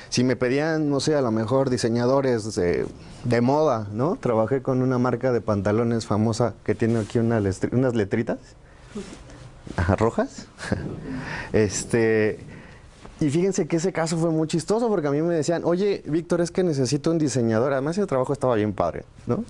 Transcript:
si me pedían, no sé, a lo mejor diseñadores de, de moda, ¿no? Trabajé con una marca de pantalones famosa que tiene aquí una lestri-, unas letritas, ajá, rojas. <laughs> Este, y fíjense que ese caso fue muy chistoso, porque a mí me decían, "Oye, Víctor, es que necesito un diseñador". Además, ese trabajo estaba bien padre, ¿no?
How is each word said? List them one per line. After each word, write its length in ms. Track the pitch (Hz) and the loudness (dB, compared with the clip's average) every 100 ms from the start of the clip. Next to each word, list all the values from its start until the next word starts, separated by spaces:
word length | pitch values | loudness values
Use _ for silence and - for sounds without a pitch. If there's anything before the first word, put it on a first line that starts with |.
| - | -6
si 160 | - | 0
me 140 | 127 120 | 2 2
pedían, 520 | 123 135 156 160 147 | 0 0 0 0 0
no 120 | 139 | 0
sé, 140 | 147 147 | 2 2
a 60 | |
lo 100 | 127 | 2
mejor 380 | 110 107 135 131 | 0 0 2 2
diseñadores 840 | 123 117 117 123 139 135 117 107 101 | 0 0 2 2 2 2 0 -2 0
de, 300 | 87 67 50 - - - 123 | 0 0 -2 -8 -18 -8 0
de 160 | 120 | 2
moda, 460 | 120 147 156 117 104 | 4 4 2 0 -4
¿no? 240 | 104 147 247 | -2 -2 -2
Trabajé 460 | 123 110 110 135 | 0 2 2 0
con 200 | 127 127 | 0 0
una 160 | 127 127 | 2 2
marca 360 | 127 120 127 | 2 0 0
de 80 | 120 | 0
pantalones 640 | 101 104 101 107 120 117 - | 0 0 2 2 2 0 0
famosa 480 | 104 110 110 117 - | 2 2 2 0 -2
que 100 | - | -4
tiene 260 | 104 113 117 | 0 2 2
aquí 200 | 101 120 | 0 0
una 220 | 113 117 | 2 2
lestri-, 320 | 98 92 - | 0 0 0
unas 220 | 120 131 117 | 2 2 2
letritas, 420 | 98 113 113 - - - - - - 214 196 - - - - - - - | 0 0 -2 -6 -10 -20 -20 -20 -16 -12 -12 -14 -18 -20 -20 -18 -10 -2
ajá, 180 | 87 95 | 2 4
rojas. 500 | 113 - 269 - - - - - - - | 2 0 -4 -6 -18 -12 -6 -6 -6 -10
<laughs> 520 | - - - - - | -10 -10 -8 -10 -2
Este, 840 | 104 104 - - 117 113 110 107 - - - - - - - - - | 0 0 -2 -2 2 2 2 2 -2 -10 -18 -20 -20 -20 -20 -14 -2
y 100 | 151 | 0
fíjense 380 | 156 196 190 151 | 2 0 0 -2
que 100 | 170 | 0
ese 140 | 185 | -2
caso 240 | 165 160 165 | -2 -2 0
fue 120 | 165 | 0
muy 180 | 160 160 | 0 0
chistoso, 400 | 170 - 214 240 | -2 0 0 0
porque 180 | 202 147 | 0 0
a 40 | |
mí 100 | 143 | 0
me 120 | 170 | 0
decían, 300 | 170 147 165 160 | 0 0 0 0
"Oye, 380 | 175 202 190 - | 2 0 -2 -2
Víctor, 340 | 160 156 175 | -2 0 0
es 120 | 165 | 0
que 120 | - | 0
necesito 460 | 185 135 123 143 165 | 0 2 0 0 0
un 80 | 165 | 0
diseñador". 560 | 151 131 113 110 135 | 0 2 2 4 2
Además, 240 | 135 143 180 | 0 -2 -2
ese 80 | 196 | 0
trabajo 260 | 131 127 | 0 0
estaba 240 | 139 127 113 | 0 2 2
bien 180 | 104 | 2
padre, 320 | 95 87 - - - - | 0 -2 -2 -10 -8 -4
¿no? 180 | 120 | -2